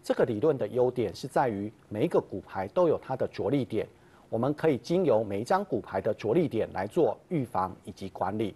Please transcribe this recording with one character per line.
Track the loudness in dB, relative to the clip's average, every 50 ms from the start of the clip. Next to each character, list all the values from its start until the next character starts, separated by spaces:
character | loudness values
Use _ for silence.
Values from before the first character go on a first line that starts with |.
这 | _ -2 2
个 | 2 2
理 | 2 2 2
论 | 2 2 2
的 | 2 -2 -2
优 | 2 2 2 2
点 | 2 0 -2 -2 -4
是 | -8 -12
在 | -2 0 2 2 2
于 | 0 -2 -4 -6 -8 _ -14 -8
每 | -2 -2 0
一 |
个 | 2 2 0
骨 | 0 0 -10 -10
牌 | -10 -8 -6 -6 -6 -2
都 | 2 2 4
有 | 4 2
它 | 0 -2 -6 -2
的 | -2 -2 -4
着 | -2 -4 -2 0
力 | 0 0 -2
点， | -2 -2 -4 -4 -4 -10 _ -20 -20 -20 -20 -10 -6
我 | -2 0
们 | 0 0 0
可 | 2 2 2
以 | 2 0
经 | -2 -2 0 2 4
由 | 4 4 4 2
每 | 0 -2 -4
一 | 0
张 | 0 0 0 0
骨 | -2 -4 -4
牌 | -4 -4 -6 -2
的 | -2 -2 -4
着 | -2 0 2
力 | 2 2 2 2
点 | 0 -2 -2 -2
来 | -4 -6 -6
做 | -2 2 2 2 2 0 -4 -8 _
预 | -2 -2 -2
防 | -2 -2 -2 -2 -2 -6 -12 -14
以 | -16
及 | -14 -12 -12 -12
管 | -6 -4 -4 -2 -2 -2
理。 | -4 -4 -4